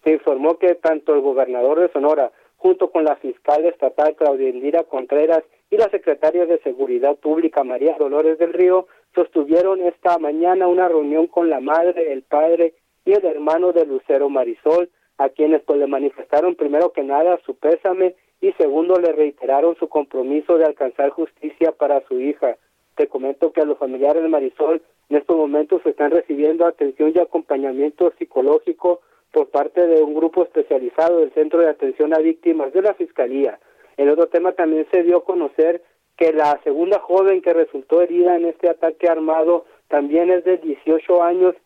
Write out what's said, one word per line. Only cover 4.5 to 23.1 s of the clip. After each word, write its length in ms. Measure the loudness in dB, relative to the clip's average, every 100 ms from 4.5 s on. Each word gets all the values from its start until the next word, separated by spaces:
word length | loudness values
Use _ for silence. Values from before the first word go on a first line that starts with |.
| -4 -2 -2
Contreras 600 | -2 -8 -2 0 2 0 -2 _ _
y 80 | 0
la 120 | 0
secretaria 560 | -2 -2 0 0 0 0
de 140 | 0
Seguridad 560 | -2 -6 -4 0 -2 -2
Pública 480 | -2 -2 0 -2
María 320 | -4 -2 -2 0
Dolores 400 | -2 0 0 0
del 160 | -2
Río, 340 | 2 2 2 -2 _ _
sostuvieron 680 | -4 -2 -2 2 2 2 0
esta 360 | -2 -2 -2 0
mañana 480 | -2 -2 0 2 2
una 200 | 2 2
reunión 400 | 0 0 0 0
con 220 | 0 0
la 100 | -2
madre, 540 | -2 0 0 0 -4
el 80 | -6
padre 540 | _ 0 2 2 0 _ _ _ 0
y 80 |
el 120 | 0 0
hermano 480 | -2 -2 0 0
de 120 | 0 -2
Lucero 440 | -4 -2 0 0
Marisol, 600 | -2 -4 -4 0 0 -2 _ _ -6
a 120 | -4
quienes, 320 | 0 0 0
pues, 160 | 0 -2
le 80 | 0
manifestaron 680 | -2 -4 -6 -4 0 0 -2
primero 380 | -2 0 0
que 100 | -2
nada 360 | -4 0 0 0 -6
su 100 | -4
pésame 580 | -2 0 -2 0 -2 -2 _ _
y 120 | -4
segundo 460 | 0 0 0 2 2
le 120 | 2
reiteraron 640 | 0 -2 -2 -2 2 2 -2
su 120 | -4
compromiso 680 | -4 -4 -6 -2 -4 0 2
de 80 | 2
alcanzar 440 | 0 -6 -2 -4
justicia 600 | -2 -8 _ -14 -2 -2
para 300 | 0 -2 -2 -2
su 120 | -6
hija. 360 | -4 -2 -4 -4 _ _ _ -6
Te 120 |
comento 440 | -4